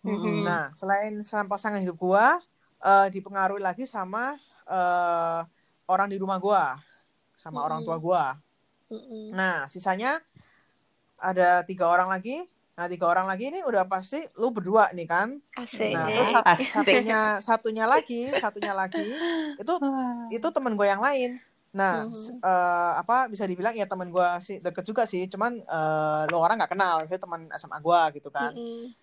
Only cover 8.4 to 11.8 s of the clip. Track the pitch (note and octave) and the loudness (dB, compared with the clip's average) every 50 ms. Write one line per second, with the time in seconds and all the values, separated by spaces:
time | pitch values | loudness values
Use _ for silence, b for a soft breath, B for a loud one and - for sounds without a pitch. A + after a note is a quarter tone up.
8.4 | _ _ _ _ _ _ _ _ _ _ A3+ A3 - C4+ A3+ A3 G#3+ G#3+ F#3+ F#3+ | _ _ _ _ _ _ _ _ _ _ -16 -16 -14 -16 -16 -16 -14 -8 -4 0
9.4 | F#3+ F#3 F3 D#3 C#3 C#3+ - F3+ - G3 F#3 F#3+ A3+ C4 D4 E4 _ _ b b | 0 0 0 -2 -4 -8 -10 -6 -2 -2 -2 0 0 -2 -2 -2 _ _ b b
10.4 | b b b b b b b _ _ _ _ _ _ _ _ _ - F#3 F#3+ F#3 | b b b b b b b _ _ _ _ _ _ _ _ _ -4 0 2 4
11.4 | F3+ F3 F3+ F3+ F3 F3 F#3+ F#3 | 6 6 6 4 2 -2 -2 0